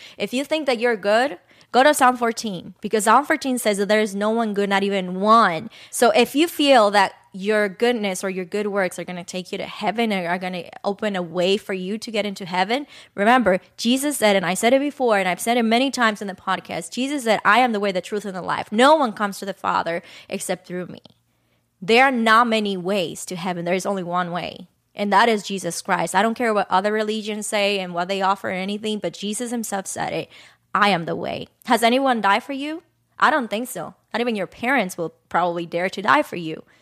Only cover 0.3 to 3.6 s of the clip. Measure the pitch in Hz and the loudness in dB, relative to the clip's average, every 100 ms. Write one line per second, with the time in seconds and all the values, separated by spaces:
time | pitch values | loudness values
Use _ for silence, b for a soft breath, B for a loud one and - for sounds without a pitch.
0.3 | 247 285 311 262 247 240 220 202 220 277 | -2 -2 -2 0 0 0 0 2 2 2
1.3 | 339 _ b b 240 285 294 254 247 233 | -4 _ b b 4 4 6 4 4 -2
2.3 | 226 226 180 - - 208 214 208 233 294 | -2 -6 -8 -10 -12 -2 0 4 4 4
3.3 | 320 269 254 | -2 0 -2